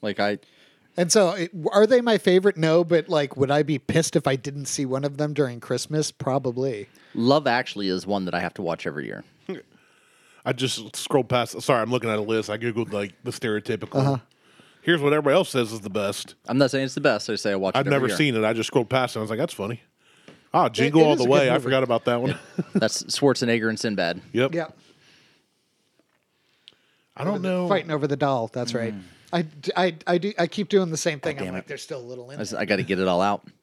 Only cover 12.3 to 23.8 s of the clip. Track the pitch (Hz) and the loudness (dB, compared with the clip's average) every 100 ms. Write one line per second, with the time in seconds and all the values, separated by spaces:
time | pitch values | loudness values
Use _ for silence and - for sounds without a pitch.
12.3 | 113 104 104 120 110 113 101 101 - 127 | -2 -2 -4 -4 -4 -4 -4 -6 -8 -12
13.3 | - 120 107 - 107 - 143 135 135 - | -6 -4 -4 -4 -6 -4 0 0 0 -6
14.3 | _ _ _ _ _ - 170 143 151 143 | _ _ _ _ _ -2 0 2 2 4
15.3 | 156 190 135 117 110 104 98 101 101 - | 2 2 -2 -2 -4 -6 -4 -4 -6 -10
16.3 | - - 123 139 135 135 139 143 107 - | -18 -4 2 2 2 -4 0 0 0 -2
17.3 | 107 107 98 95 123 139 139 131 92 151 | -4 -2 -2 0 0 0 0 0 0 0
18.3 | 113 107 113 107 139 117 131 123 - 107 | 2 0 0 0 0 2 0 0 -4 -6
19.3 | 110 165 - 101 120 _ _ _ _ - | -4 -4 -4 -6 -8 _ _ _ _ -20
20.3 | - _ 160 151 117 135 151 156 143 123 | -20 _ 2 2 2 4 6 6 6 6
21.3 | 139 135 127 120 135 127 117 - 120 131 | 6 6 2 2 0 2 0 2 0 0
22.3 | 135 - - 170 202 110 - - - 143 | -4 -8 -8 -4 0 0 -2 -6 2 2
23.3 | 123 120 117 110 110 | 2 2 2 0 -2